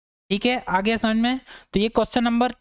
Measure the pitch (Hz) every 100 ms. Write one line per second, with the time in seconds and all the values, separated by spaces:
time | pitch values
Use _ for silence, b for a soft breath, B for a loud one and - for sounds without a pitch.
0 | _ _ - 196 247 254 - 180 202 226
1 | 220 220 233 262 - B B 196 220 226
2 | 214 - 240 233 247 -